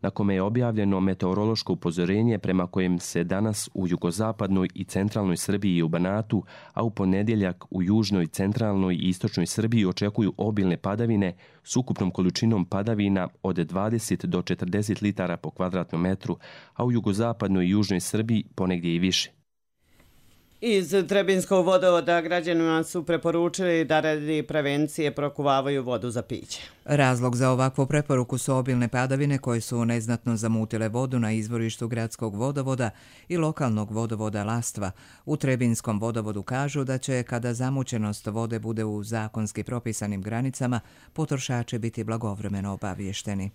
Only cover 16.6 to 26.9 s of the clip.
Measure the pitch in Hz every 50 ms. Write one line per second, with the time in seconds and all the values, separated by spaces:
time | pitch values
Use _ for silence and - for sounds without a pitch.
16.6 | - - _ - 120 123 120 117 104 110 98 101 113 117 117 - 107 95 95 92
17.6 | 90 90 98 104 104 98 101 90 - - - 107 110 113 117 107 - - - -
18.6 | 95 92 92 87 85 85 82 85 87 95 90 - - - _ _ _ _ _ _
19.6 | _ _ _ _ _ _ _ _ - _ _ - _ - _ _ _ _ _ _
20.6 | - 240 214 196 180 156 180 196 180 147 196 202 190 175 190 185 180 - 196 185
21.6 | 175 180 185 185 185 185 175 170 147 175 170 170 160 165 180 175 160 175 170 165
22.6 | 165 165 160 160 165 - - 180 156 139 170 156 - 170 160 170 170 175 170 -
23.6 | 190 180 170 165 160 123 156 156 156 156 156 151 147 147 156 151 143 - 151 156
24.6 | 143 143 139 143 151 151 - - 156 143 - - 143 143 139 - 143 143 135 135
25.6 | 131 139 143 139 127 123 123 113 - 123 107 123 - - 127 95 - - - -
26.6 | - - - _ _ -